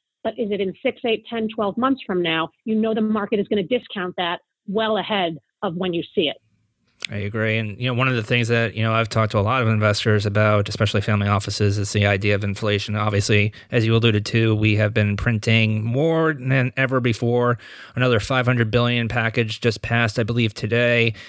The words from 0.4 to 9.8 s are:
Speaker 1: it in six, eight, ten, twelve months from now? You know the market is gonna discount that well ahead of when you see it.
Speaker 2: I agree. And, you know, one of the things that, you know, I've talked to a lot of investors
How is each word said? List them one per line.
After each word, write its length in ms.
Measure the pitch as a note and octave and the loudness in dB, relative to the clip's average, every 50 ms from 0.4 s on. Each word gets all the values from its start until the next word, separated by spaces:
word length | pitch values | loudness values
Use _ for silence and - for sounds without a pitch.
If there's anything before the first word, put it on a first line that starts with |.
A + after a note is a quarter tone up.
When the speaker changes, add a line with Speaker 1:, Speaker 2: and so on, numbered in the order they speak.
| A#3 G3+ | -4 -2
Speaker 1:
it 100 | G#3 F#3+ | -2 -2
in 140 | G3+ F#3+ F3+ - | -2 -4 -4 -4
six, 180 | - B3+ A#3+ - - | -4 -4 -4 -2 -2
eight, 180 | A#3 A3+ A3 - | -2 -2 -4 -4
ten, 200 | - A#3 A3+ A3 G#3+ | -8 -6 -4 -4 -4
twelve 280 | A3 - G#3+ G3 F#3 | -4 -4 -4 -4 -2
months 240 | A#3 B3 C4+ C4+ C4 | 0 0 0 0 -2
from 180 | - - F#3 F3+ F3 | -4 -4 -2 -2 0
now? 260 | E3 D#3+ D#3+ E3 - _ _ - | 0 0 -2 -2 -4 _ _ -6
You 100 | A3+ A3 | -2 0
know 220 | G#3+ A3 A3 A3 | 0 0 0 0
the 60 | A#3 | 0
market 380 | A3 G#3+ G#3+ G#3+ G3+ - A3+ G3+ | 0 0 0 -2 -2 -2 -2 -2
is 80 | G3 | 0
gonna 140 | - A#3 G#3 | 0 -2 -2
discount 540 | F3+ D3+ B3 - - - - G3+ F3+ F3+ - | -2 0 -2 -4 -4 -6 -10 -8 -8 -6 -4
that 240 | - F3+ E3+ F3 - _ _ _ _ _ | -4 -4 -4 -4 -6 _ _ _ _ _
well 300 | - F#3+ A3 A3 A3 A3 | -6 -4 -2 0 0 0
ahead 400 | G3 F3 - A3 G3 F3+ E3 E3 C#3+ - _ _ _ | -2 -2 -2 -2 -2 -2 -2 -4 -8 -14 _ _ _
of 140 | - F#3+ E3 | -6 -6 -4
when 180 | F3 F#3+ F#3 E3+ | -4 -4 -2 -2
you 80 | E3+ - - - | -4 -6 -4 -2
see 140 | G#3 E3 C#3 | 0 0 0
it. 80 | - - _ _ _ _ _ _ _ _ _ _ _ - - - | -2 -6 _ _ _ _ _ _ _ _ _ _ _ -14 -12 -8
Speaker 2:
I 60 | G#2+ | -8
agree. 420 | G2+ G2+ G2+ G#2+ A2 A2 A2 A2 A2+ | -6 -6 -4 -4 -2 0 0 0 -2
And, 200 | A2 G#2 G2 - | -2 -6 -6 -6
you 60 | B2 | -4
know, 80 | C3 B2 | -2 0
one 140 | A#2 C3 | 0 0
of 80 | C3 B2+ | 0 0
the 80 | A#2 G#2 | 0 0
things 240 | - B2+ A#2+ A#2 | 0 0 0 2
that, 260 | G#2+ A#2 A#2 A#2 G#2+ D#2+ | 2 2 0 0 0 -2
you 80 | G#2+ | -2
know, 100 | A2 A2+ | -2 0
I've 180 | A2+ A2+ A2+ G#2+ | 0 0 0 0
talked 240 | - A2+ A2 G#2 - | 0 0 0 2 2
to 40 | |
a 40 | G#2+ | 0
lot 200 | G2 A2 B2 C3 | 0 2 2 2
of 60 | A#2 | 2
investors 580 | A2 A2 G#2+ | 2 2 2